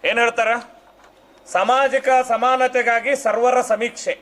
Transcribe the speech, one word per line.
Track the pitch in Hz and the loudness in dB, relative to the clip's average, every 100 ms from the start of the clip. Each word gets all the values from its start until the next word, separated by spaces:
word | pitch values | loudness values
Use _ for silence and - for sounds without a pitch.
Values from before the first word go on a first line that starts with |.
| 233 | -2
ಏನ್ | 226 | 0
ಹೇಳ್ತಾರ? | 233 233 220 233 226 - _ _ - _ _ - - 180 | 0 0 -2 -2 -8 -20 _ _ -20 _ _ -20 -6 -2
ಸಾಮಾಜಿಕ | 214 254 269 262 262 254 254 | 0 2 2 0 2 2 2
ಸಮಾನತೆಗಾಗಿ | 226 247 254 254 254 240 233 226 277 226 | 0 0 2 2 0 0 0 0 -2 -2
ಸರ್ವರ | 214 240 254 247 | 0 2 2 0
ಸಮೀಕ್ಷೆ | 214 233 - - 151 | -2 -2 -6 -8 -8